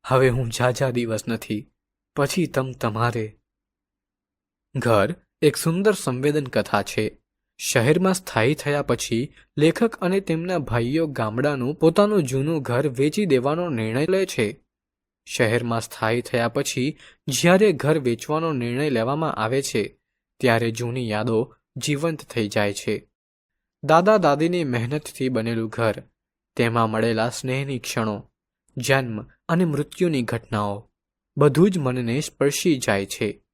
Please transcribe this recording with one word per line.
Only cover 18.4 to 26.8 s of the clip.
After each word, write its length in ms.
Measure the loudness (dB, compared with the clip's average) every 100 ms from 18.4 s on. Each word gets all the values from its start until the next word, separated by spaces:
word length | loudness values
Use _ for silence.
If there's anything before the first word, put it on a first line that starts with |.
| -2
નિર્ણય 360 | -2 -2 -2 0
લેવામાં 440 | 0 0 -2 -2
આવે 280 | -2 -2 -2
છે, 380 | 0 -2 -4 _ _ _ _ _
ત્યારે 320 | 4 4 2
જૂની 380 | -4 -6 -4 -4
યાદો 460 | -2 0 0 -2 _ _ -8
જીવંત 440 | -4 -2 -2 -4
થઈ 260 | -6 -4 -2
જાય 260 | 0 -2
છે. 360 | -2 -6 -6 _ _ _ _ _ _ _ _
દાદા 340 | 4 4 6 4
દાદીની 460 | 4 2 0 0
મહેનતથી 680 | 0 -2 -2 -4 -8 -6 -2
બનેલું 400 | -2 -2 -2 -4
ઘર, 340 | 0 0 -2 -10 _ _ _ _ 0
તેમાં 340 | 0 2